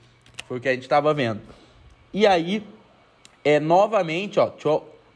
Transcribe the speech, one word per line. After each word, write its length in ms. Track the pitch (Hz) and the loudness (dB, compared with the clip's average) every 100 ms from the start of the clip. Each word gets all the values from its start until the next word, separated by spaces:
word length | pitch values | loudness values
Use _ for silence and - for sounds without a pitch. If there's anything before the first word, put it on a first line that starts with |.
| _ _ _ - - | _ _ _ -20 -12
Foi 120 | 123 | -6
o 20 | |
que 80 | 135 | -4
a 60 | |
gente 140 | 127 131 | -4 0
tava 260 | 147 151 | 0 2
vendo. 260 | 147 117 107 - - _ _ - - _ | 0 -2 -6 -12 -20 _ _ -20 -20 _
E 140 | 190 208 | 0 2
aí, 360 | 175 170 208 - - _ _ _ _ - _ | 2 0 -6 -8 -20 _ _ _ _ -20 _
é, 140 | 143 147 | 0 2
novamente, 800 | 156 180 214 214 165 165 202 180 | 4 2 4 0 -2 -6 -4 -2
ó, 100 | 110 | -2
deixa 200 | - 147 | -2 -2
eu 180 | 156 - - _ | -2 -4 -20 _